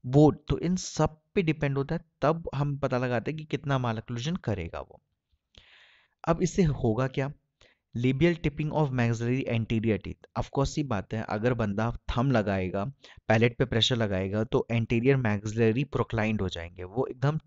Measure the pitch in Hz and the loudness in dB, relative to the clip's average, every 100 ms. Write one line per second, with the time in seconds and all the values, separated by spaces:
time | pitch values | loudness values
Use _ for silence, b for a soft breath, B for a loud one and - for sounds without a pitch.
0 | 127 139 151 - - - 170 185 - - | 2 6 8 6 -2 -2 0 -2 -4 -2
1 | 156 - _ - 160 156 147 139 135 170 | -2 -2 _ -2 0 0 -2 -2 -2 -6
2 | - _ 139 165 170 135 143 143 139 127 | -8 _ 0 0 -2 -2 -2 -2 -2 0
3 | 123 120 104 156 156 139 139 135 123 110 | 0 -2 -4 -8 -6 -6 -2 -2 -2 -4
4 | - 120 135 180 - 95 85 76 65 - | -6 -6 -4 -4 -4 -4 -6 -10 -12 -18
5 | _ _ _ _ _ b b b b b | _ _ _ _ _ b b b b b
6 | b _ - 165 180 - 165 131 120 110 | b _ -2 0 0 2 2 2 0 2
7 | 131 139 135 151 _ _ b b _ 113 | 0 -2 -6 -8 _ _ b b _ -2
8 | 127 131 170 170 156 143 151 143 147 127 | 0 4 2 2 -2 -2 -2 0 0 2
9 | 117 117 117 127 - 117 107 113 110 98 | 0 0 0 -2 0 -2 0 0 2 0
10 | 85 - - - - - 139 - 143 104 | -4 -12 -10 -8 -4 -2 -2 -2 -2 -4
11 | - 110 - 107 117 117 110 101 113 - | -4 -6 -4 -2 0 0 0 0 -2 -4
12 | - - 135 120 101 98 92 95 107 - | -4 0 2 2 2 0 -2 -4 -6 -8
13 | B B - 113 120 - 127 113 107 120 | B B 0 4 4 2 0 0 2 2
14 | 107 95 95 107 113 135 - 117 110 117 | 0 0 -2 -2 0 0 0 0 2 2
15 | 123 139 117 104 107 110 113 110 104 120 | 4 4 2 0 -2 2 2 2 0 -2
16 | 113 110 107 107 95 85 85 90 92 107 | -2 0 0 0 -2 -4 -10 -12 -8 -4
17 | 131 127 135 156 | -4 0 0 0